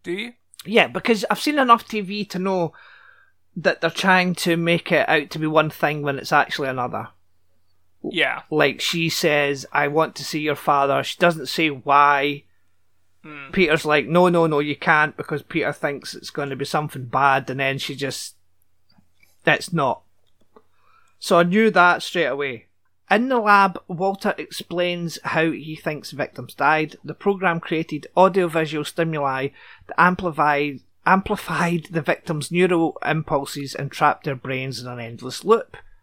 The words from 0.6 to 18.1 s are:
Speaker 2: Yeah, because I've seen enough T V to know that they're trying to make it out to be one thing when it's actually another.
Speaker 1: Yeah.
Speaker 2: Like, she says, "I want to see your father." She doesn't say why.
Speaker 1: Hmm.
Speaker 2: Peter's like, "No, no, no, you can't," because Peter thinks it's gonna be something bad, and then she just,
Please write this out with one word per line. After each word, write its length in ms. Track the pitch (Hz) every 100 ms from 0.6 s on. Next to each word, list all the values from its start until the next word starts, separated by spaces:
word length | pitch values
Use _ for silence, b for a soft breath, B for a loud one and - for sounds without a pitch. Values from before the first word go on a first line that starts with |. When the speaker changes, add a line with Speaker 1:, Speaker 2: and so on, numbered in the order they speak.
| -
Speaker 2:
Yeah, 220 | 220 135
because 360 | 123 - 220 214
I've 100 | 208
seen 180 | - 294
enough 300 | 254 233 -
T 140 | 220
V 240 | 185 208 208
to 120 | 185
know 360 | 190 190 165 b b b b b b b _ -
that 240 | 175 -
they're 80 | 165
trying 460 | - 190 185 180 175
to 220 | - 170
make 340 | 165 170 -
it 160 | 156 -
out 220 | 156 143
to 80 | 160
be 80 | 156
one 240 | 156 156
thing 320 | - 156 151
when 160 | 143 139
it's 140 | -
actually 360 | 151 135 - 139
another. 400 | 131 123 110 113 _ _ _ _ _ _ _ _ _
Speaker 1:
Yeah. 400 | - 170 139 - -
Speaker 2:
Like, 320 | 151 147 -
she 260 | - 175 165
says, 560 | - 165 147 143 139 135
"I 160 | - 147
want 260 | 147 156 -
to 80 |
see 160 | 139 160
your 140 | 151
father." 480 | 143 - 143 139 139
She 140 | 135 -
doesn't 280 | 175 160 131
say 220 | - 160
why. 720 | 135 143 139 143 143 143 143 _ _ _ _ _ _ _ _
Speaker 1:
Hmm. 280 | 160 147 139
Speaker 2:
Peter's 340 | 190 170 151 156
like, 200 | 147 113
"No, 220 | 165 180
no, 180 | 175 165
no, 120 | 147
you 180 | 147 143
can't," 400 | - 156 151 -
because 260 | - 147
Peter 300 | - 156 127
thinks 420 | 147 151 143 -
it's 140 | - -
gonna 260 | - 143 131
be 100 | 139
something 400 | 156 151 135 123
bad, 420 | 131 139 135 120
and 120 | 131
then 180 | 135 139
she 180 | - 135
just, 380 | 135